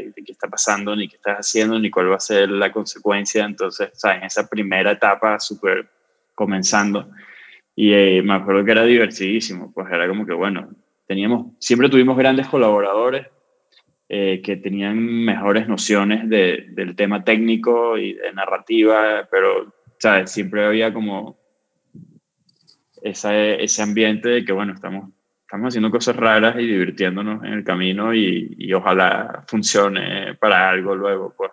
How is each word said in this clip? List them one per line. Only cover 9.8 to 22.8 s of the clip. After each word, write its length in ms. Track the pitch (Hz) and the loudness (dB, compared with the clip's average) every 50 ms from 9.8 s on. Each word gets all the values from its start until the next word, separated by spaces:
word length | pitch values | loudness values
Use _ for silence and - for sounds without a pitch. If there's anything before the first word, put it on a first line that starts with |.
| 95 92 | -8 -4
era 160 | 90 85 87 90 | -2 -2 -2 -2
como 180 | 95 104 107 | -2 -4 -4
que, 80 | - 87 | -6 -4
bueno, 340 | 82 92 101 98 - - - - _ _ _ _ _ _ - | -4 -2 -4 -4 -6 -10 -14 -20 _ _ _ _ _ _ -8
teníamos, 460 | 95 98 101 110 120 120 120 - - _ | -4 -2 0 0 0 -2 -2 -8 -16 _
siempre 300 | - - 120 117 131 143 | -2 0 2 4 4 4
tuvimos 280 | 135 131 127 131 131 127 | 6 6 6 6 4 4
grandes 300 | 131 131 131 135 135 - | 4 4 4 2 -2 -2
colaboradores, 800 | - 139 120 107 104 104 101 98 98 107 117 127 131 139 139 - _ _ _ _ _ _ _ _ _ _ _ _ _ _ _ - | 0 2 4 4 4 4 2 2 0 0 0 0 0 -2 -8 -10 _ _ _ _ _ _ _ _ _ _ _ _ _ _ _ -10
eh, 320 | 101 101 98 95 95 92 95 | -6 -2 0 0 -2 -2 -2
que 140 | 104 98 95 | -6 -6 -4
tenían 440 | - 101 98 101 98 101 107 110 | -4 -6 -4 -4 -4 -2 -2 -2
mejores 680 | 113 117 117 117 117 113 98 95 98 101 101 110 110 110 | -2 -2 -2 -2 0 0 0 0 0 2 2 2 0 -2
nociones 640 | 104 95 - - 107 101 101 101 107 110 113 110 | -4 -4 0 0 2 2 2 2 0 0 0 0
de, 380 | 110 104 92 90 82 - - - | 2 2 4 2 2 -2 -6 -12
del 240 | - - 95 90 87 | -8 -8 -8 -8 -2
tema 280 | - 104 98 101 101 92 | -2 -2 -2 -2 -2 0
técnico 720 | 113 113 110 117 113 113 113 113 123 120 117 117 117 113 107 | 0 0 2 2 0 0 0 2 0 2 2 2 0 0 -2
y 160 | 101 98 92 | -4 -6 -8
de 180 | 95 98 95 95 | -8 -10 -10 -6
narrativa, 960 | 98 98 95 95 - - - 113 113 107 107 110 107 107 107 107 104 98 - | -6 -6 -4 -4 -6 -4 0 2 4 4 6 6 4 4 2 0 -2 -4 -2
pero, 420 | - 98 95 95 95 95 98 - _ _ _ _ _ _ | 0 0 2 2 0 -2 -4 -8 _ _ _ _ _ _
¿sabes? 320 | - 110 101 95 92 92 | 2 4 4 4 2 0
Siempre 340 | - 107 98 92 104 104 104 | -6 -6 -6 -4 -2 0 0
había 280 | 104 107 110 110 113 101 | 2 2 2 0 0 -2
como 460 | 113 107 104 98 95 107 - - _ _ _ _ _ _ _ _ _ _ _ _ - - _ _ _ _ _ _ _ _ _ _ _ - - - _ | -2 -4 -4 -4 -6 -8 -12 -16 _ _ _ _ _ _ _ _ _ _ _ _ -20 -20 _ _ _ _ _ _ _ _ _ _ _ -20 -20 -20 _